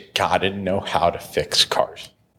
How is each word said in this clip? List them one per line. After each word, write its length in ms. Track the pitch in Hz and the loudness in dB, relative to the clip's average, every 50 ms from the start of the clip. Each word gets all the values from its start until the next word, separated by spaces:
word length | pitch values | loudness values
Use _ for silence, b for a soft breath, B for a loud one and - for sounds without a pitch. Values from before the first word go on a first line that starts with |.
| - - - | -2 -4 -2
gotta 340 | - 98 82 87 90 90 98 | 0 2 2 2 2 2 0
know 320 | 98 101 98 92 92 101 | -2 -2 -2 -2 -2 -2
how 300 | 95 - - - 85 85 | -2 0 0 2 2 2
to 80 | - - | 2 0
fix 440 | - - - - - - - - - | -4 -6 -2 -2 -2 0 2 0 2
cars. 460 | - - - - - - - - - _ _ _ _ _ | 2 2 0 0 0 -2 -10 -18 -20 _ _ _ _ _